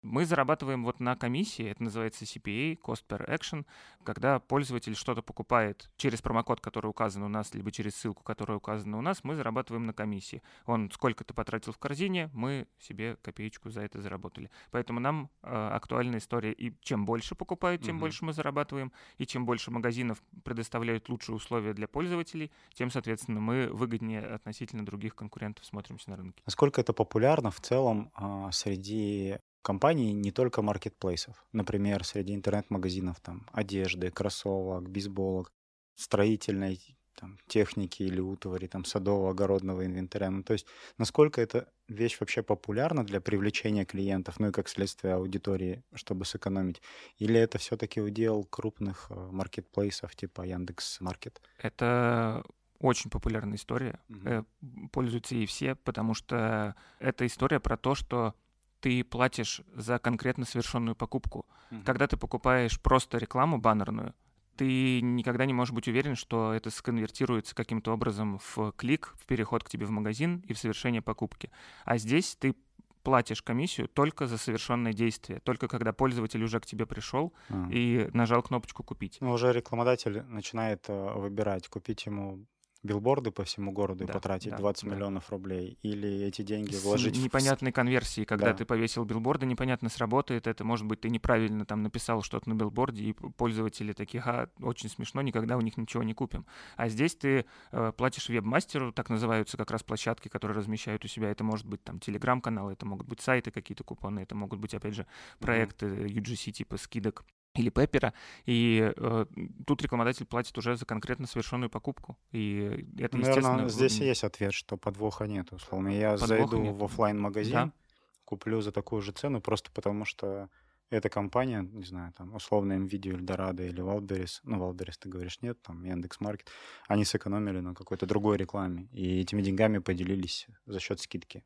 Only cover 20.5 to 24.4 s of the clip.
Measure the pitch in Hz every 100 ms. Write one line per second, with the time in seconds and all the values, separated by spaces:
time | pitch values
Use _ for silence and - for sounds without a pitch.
20.5 | 117 117 127 117 113 - 120 - 110 -
21.5 | 120 107 101 104 143 175 175 165 160 151
22.5 | _ _ - 123 123 113 110 - 107 107
23.5 | 123 127 - 120 113 110 110 107 110